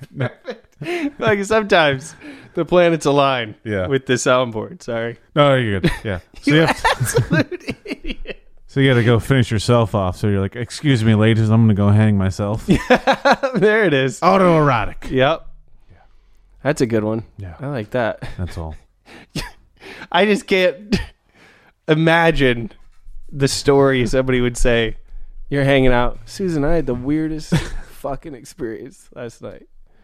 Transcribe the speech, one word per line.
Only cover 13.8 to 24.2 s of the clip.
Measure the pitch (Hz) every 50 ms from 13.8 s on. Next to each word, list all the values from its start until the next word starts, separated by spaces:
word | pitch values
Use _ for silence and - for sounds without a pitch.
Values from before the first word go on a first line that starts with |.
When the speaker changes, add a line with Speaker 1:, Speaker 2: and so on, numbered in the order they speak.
| 220
Speaker 1:
it | 180 147
is. | 135 131 135 123 -
Speaker 2:
Autoerotic. | - 175 190 196 190 180 165 156 151 143 131 113 101 92 - - - -
Speaker 1:
Yep. | 156 131 127 139 165 - - - - - - - - - - -
Speaker 2:
Yeah. | - - _ _ - - _ _ _ _ _ _ _ - -
Speaker 1:
That's | 131 156 -
a | 139
good | 113 117 110 107
one. | 107 110 113 110 - _
Speaker 2:
Yeah. | - 98 90 82 -
Speaker 1:
I | 143 139
like | 147 127 104 -
that. | - 127 117 107 - - - - - -
Speaker 2:
That's | 92 85 - -
all. | 82 78 78 - - _ _ _ _ - - - - _ _ - - -
Speaker 1:
<laughs> | - - _ _ _ _ - - - - - - -
I | 170 202
just | 214 202 196 -
can't | - 202 185 185 180 - 180 208 202 226 - - - - _ _ _ _ _ _ _ _ _ _ _ _ _ _ -
imagine | 156 156 160 165 160 170 170 165 151 139 143 127 120 117 120 - - - - - - - - - - - - -
the | - 143 139 135
story | - - - - 139 139 139 135 135 127 120
somebody | 107 - 131